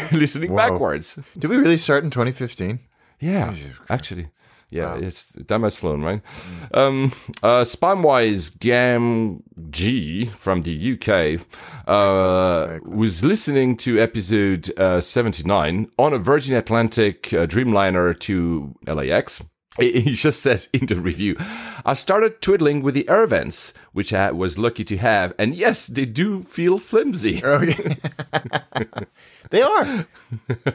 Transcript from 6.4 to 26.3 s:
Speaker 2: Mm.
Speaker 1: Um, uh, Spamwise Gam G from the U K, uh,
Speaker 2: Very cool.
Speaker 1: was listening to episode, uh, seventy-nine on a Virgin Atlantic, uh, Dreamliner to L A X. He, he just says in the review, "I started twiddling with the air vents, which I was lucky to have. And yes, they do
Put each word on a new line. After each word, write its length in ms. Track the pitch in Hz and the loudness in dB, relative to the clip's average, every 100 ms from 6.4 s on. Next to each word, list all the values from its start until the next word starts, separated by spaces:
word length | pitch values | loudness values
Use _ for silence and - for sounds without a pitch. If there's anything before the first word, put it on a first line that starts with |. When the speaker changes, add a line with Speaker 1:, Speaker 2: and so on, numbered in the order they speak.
| 90 87 139 | -16 -16 -4
Speaker 2:
Mm. 20 | - | 2
Speaker 1:
Um, 360 | 135 135 135 - - - | 2 2 -2 -2 -12 -2
uh, 220 | 110 123 | 2 4
Spamwise 920 | 120 - 175 190 160 127 113 101 80 - | 2 0 0 2 4 4 2 0 -4 -4
Gam 840 | 123 123 123 120 120 117 110 85 - - 80 | 0 2 4 2 2 0 -2 -6 -14 -20 -10
G 560 | 78 101 127 76 90 117 98 | -2 0 0 -2 -4 -6 -4
from 240 | 98 90 | -2 -2
the 100 | 80 76 113 | -2 -4 -4
U 40 | 123 | -4
K, 400 | - 95 78 85 - - - - - | 0 2 2 -2 -6 -20 -20 -10 0
uh, 800 | 101 101 95 92 92 92 85 80 | 2 4 4 4 2 2 2 -2
Speaker 2:
Very 140 | 80 | -6
cool. 140 | - | -8
Speaker 1:
was 300 | 104 113 85 | -2 0 2
listening 520 | 135 214 - 135 127 117 | 2 2 2 2 2 0
to 200 | 127 110 | 0 2
episode, 720 | 113 113 92 107 101 90 87 - | 2 0 0 2 2 0 -4 0
uh, 220 | 95 90 | 2 2
seventy-nine 880 | - 123 117 87 80 98 78 92 110 - | 0 0 0 -2 0 0 0 -2 -2 0
on 140 | 151 | 2
a 60 | 135 | 2
Virgin 360 | 87 143 131 123 | 2 2 2 -2
Atlantic, 760 | - 117 113 117 104 - - | 2 2 2 2 0 0 -2
uh, 140 | 82 82 | 0 0
Dreamliner 720 | 98 127 101 98 90 87 82 | 0 2 2 2 2 2 0
to 560 | - 95 85 82 71 - - | -2 -2 0 -2 -6 -12 -8
L 140 | 76 | -4
A 100 | 67 | 0
X. 320 | 92 - - - _ _ - | 0 -2 -8 -14 _ _ 0
He, 220 | 123 127 | 2 2
he 140 | 139 | 2
just 280 | 113 151 - | 2 0 2
says 260 | 135 110 - | 0 0 -2
in 100 | 127 131 | -2 -2
the 100 | 90 | -2
review, 400 | 90 147 101 - 196 - - - - | -2 -2 -2 -2 -6 -12 -14 -6 -4
"I 80 | |
started 480 | 135 - 202 220 220 | -2 0 2 2 0
twiddling 400 | 190 196 147 147 | 2 4 4 2
with 100 | 135 | 0
the 140 | 139 - | 0 2
air 180 | 196 220 | 4 4
vents, 460 | 92 58 - - - - | 2 0 -6 -8 -12 -10
which 200 | - 98 | -6 -2
I 200 | 98 98 | 0 0
was 260 | 82 92 80 | 0 -4 -2
lucky 260 | 117 117 | -2 -2
to 120 | 104 95 | -6 0
have. 360 | 117 104 92 - | 2 2 2 0
And 160 | 107 | -2
yes, 320 | 170 - - - | 0 0 0 -4
they 180 | 123 | -4
do 380 | 127 113 202 | -4 -2 -2